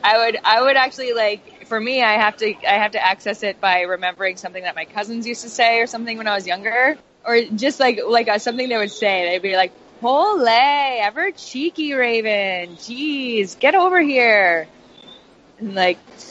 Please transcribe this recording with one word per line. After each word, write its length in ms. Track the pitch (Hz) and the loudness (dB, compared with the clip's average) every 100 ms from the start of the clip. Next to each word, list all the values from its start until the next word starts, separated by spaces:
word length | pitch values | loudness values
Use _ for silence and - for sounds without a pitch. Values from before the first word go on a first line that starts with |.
I 160 | 202 220 | 2 2
would, 140 | 233 220 | 2 0
I 180 | - 226 | 2 4
would 140 | 262 269 | 4 4
actually, 360 | 262 269 254 | 2 -2 -4
like, 540 | 233 214 208 - - - | 0 0 -2 -8 -20 -8
for 120 | 226 | -6
me, 240 | 220 262 | -2 0
I 100 | 226 | 2
have 220 | 214 214 214 | 2 2 0
to, 160 | 214 196 - | -4 -2 0
I 80 | 202 | 0
have 140 | 214 | 0
to 120 | 208 | 0
access 380 | 180 190 208 202 | -2 -2 -4 -6
it 180 | 208 190 | -6 -2
by 220 | 196 180 | 0 0
remembering 540 | 180 185 180 180 190 185 | 0 -4 -4 -4 -6 -6
something 260 | 185 185 | -10 -10
that 120 | 180 | -10
my 100 | 160 165 | -8 -10
cousins 400 | 214 208 233 226 | -8 -8 -8 -8
used 160 | 233 | -10
to 80 | 233 | -8
say 300 | - 233 233 | 0 2 2
or 60 | 233 | 0
something 300 | 233 233 226 | -4 -10 -8
when 100 | 220 | -4
I 80 | |
was 120 | 202 180 | -4 -4
younger, 500 | 180 202 233 262 302 _ _ - | -4 -2 0 0 0 _ _ -2
or 160 | 233 | 0
just, 360 | 233 214 262 - | 0 -2 -2 2
like, 220 | 262 220 185 | 2 2 0
like, 220 | 233 226 | 2 2
uh, 100 | 208 | 0
something 300 | 240 233 254 | -2 -4 -4
they 100 | 226 | -2
would 120 | 208 | -4
say. 360 | - 208 190 175 | -2 -2 0 0
They'd 140 | 180 | -2
be 120 | 196 190 | 0 0
like, 160 | 180 - - - | 0 -4 -20 -6
"Holy, 480 | 240 277 392 403 233 | 0 2 2 2 2
ever 840 | 226 269 285 277 247 202 233 381 | 4 4 2 0 -2 -2 -2 -4
cheeky 600 | - - 254 320 330 302 | -6 -10 -6 -6 -4 -4
raven. 840 | 269 240 226 220 208 196 185 175 170 | -2 0 0 0 -2 -2 -4 -8 -14
Jeez, 840 | - 247 302 277 262 226 196 - | -14 -8 -6 -4 -4 -2 -4 0
get 160 | 262 | 2
over 260 | 370 359 359 | 4 4 4
here." 680 | 294 262 240 208 190 165 156 - - - - - _ _ _ - | 2 4 4 6 4 2 -2 -12 -20 -20 -20 -20 _ _ _ -12
And, 160 | 214 | -6
like, 240 | 196 180 175 - - - | 0 0 0 -8 -20 -4